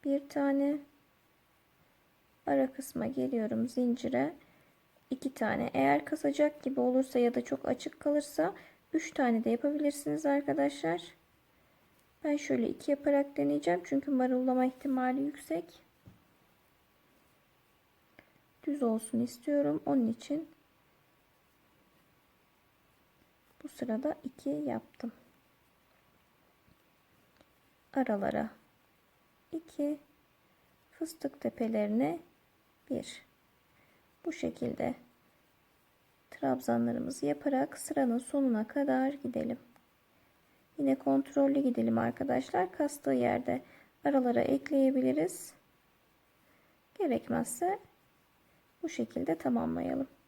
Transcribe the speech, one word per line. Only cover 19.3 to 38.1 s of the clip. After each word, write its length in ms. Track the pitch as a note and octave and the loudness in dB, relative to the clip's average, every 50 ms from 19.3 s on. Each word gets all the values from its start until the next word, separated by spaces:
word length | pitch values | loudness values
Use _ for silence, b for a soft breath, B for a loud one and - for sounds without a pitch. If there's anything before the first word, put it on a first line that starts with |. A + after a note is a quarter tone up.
| - - - - D4 C#4+ C#4+ D4 D4+ D#4 - | -4 -8 -4 0 2 2 2 2 0 -2 0
Onun 200 | D4 C#4+ C4+ A#3 | 2 2 2 2
için 420 | A3+ A#3 - - - C#4+ D#4 E4 - - _ _ _ _ _ _ _ _ _ _ _ _ _ _ _ _ _ _ _ _ _ _ _ _ _ _ _ _ _ _ _ _ _ _ _ _ _ _ _ _ _ _ _ _ _ _ _ _ _ _ _ _ _ _ _ _ _ _ _ _ _ | 2 0 -4 -4 -4 -4 -4 -4 -8 -16 _ _ _ _ _ _ _ _ _ _ _ _ _ _ _ _ _ _ _ _ _ _ _ _ _ _ _ _ _ _ _ _ _ _ _ _ _ _ _ _ _ _ _ _ _ _ _ _ _ _ _ _ _ _ _ _ _ _ _ _ _
bu 60 | - D4 | -16 -16
sırada 460 | - - B3+ B3 A3 A3 C4+ D4+ D#4 - - | -8 -8 -4 -2 -2 -2 -2 -4 -6 -4 -8
iki 240 | B3+ - - - C#4 | -12 -12 -6 -4 -4
yaptım. 640 | D4 D4+ D4+ C#4 A#3 A3+ - - - _ - A#3 - - - _ _ _ _ _ _ _ _ _ _ _ _ _ _ _ _ _ _ _ _ _ _ _ _ _ _ _ _ _ - _ _ _ _ _ _ _ _ _ _ _ _ _ - _ _ _ _ _ _ _ _ _ - | -2 -2 -2 -4 -4 -4 -6 -10 -16 _ -10 -10 -10 -12 -20 _ _ _ _ _ _ _ _ _ _ _ _ _ _ _ _ _ _ _ _ _ _ _ _ _ _ _ _ _ -20 _ _ _ _ _ _ _ _ _ _ _ _ _ -20 _ _ _ _ _ _ _ _ _ -2
Aralara 560 | C4+ B3+ B3 G#3+ G3+ G3+ - - - A3+ A3 - - _ _ _ _ _ _ _ _ _ _ _ _ _ _ _ _ _ _ | 0 0 0 0 0 0 0 0 -2 -4 -4 -8 -14 _ _ _ _ _ _ _ _ _ _ _ _ _ _ _ _ _ _
iki, 460 | - D#4+ - - - - C#4+ D4 D4+ C#4+ - _ _ _ _ _ _ _ _ _ _ _ _ _ _ _ _ _ | -10 -10 -10 -10 -6 -4 -2 -2 -2 -6 -10 _ _ _ _ _ _ _ _ _ _ _ _ _ _ _ _ _
fıstık 500 | _ - E4 D#4+ - - - C#4 - - | _ -10 -8 -8 -8 -8 -8 -8 -8 -4
tepelerine 800 | - A#3 - - A#3+ A3 A3+ G#3+ G#3 G#3 G#3+ A3+ C4+ D4 E4+ E4 - - _ _ _ _ _ _ _ _ _ _ _ - | -6 -6 -4 -2 -4 -2 0 0 0 2 2 2 2 0 -2 -6 -10 -18 _ _ _ _ _ _ _ _ _ _ _ -6
bir. 380 | C#4 - - - - - - _ _ _ _ _ _ _ _ b b b b b b b b b b _ _ | -6 -6 -6 -8 -14 -18 -20 _ _ _ _ _ _ _ _ b b b b b b b b b b _ _
Bu 80 | E4+ | -8
şekilde 640 | D#4+ - - B3 A#3 - B3 A#3+ - - - - B3+ - - _ _ _ _ _ _ _ _ _ _ _ _ _ _ _ _ _ _ _ _ _ _ _ _ _ | -6 -4 -4 -6 -4 -4 -6 -6 -4 -2 -4 -4 -4 -6 -12 _ _ _ _ _ _ _ _ _ _ _ _ _ _ _ _ _ _ _ _ _ _ _ _ _
trabzanlarımızı 960 | - - - C#4 - C4 - - A#3 A#3 A#3 A#3 A#3+ A#3+ A#3+ B3+ C4+ - - | -12 -4 -2 -2 -2 0 0 0 0 2 2 0 0 -2 -4 -6 -6 -4 -2
yaparak 520 | D4 D4 C#4+ - D4 C#4 C4 C#4 D4 - - | -2 -2 -2 -2 0 0 0 0 -2 -4 -12
sıranın 400 | - - D4+ D4 C4+ A#3+ | -10 -4 0 0 2 2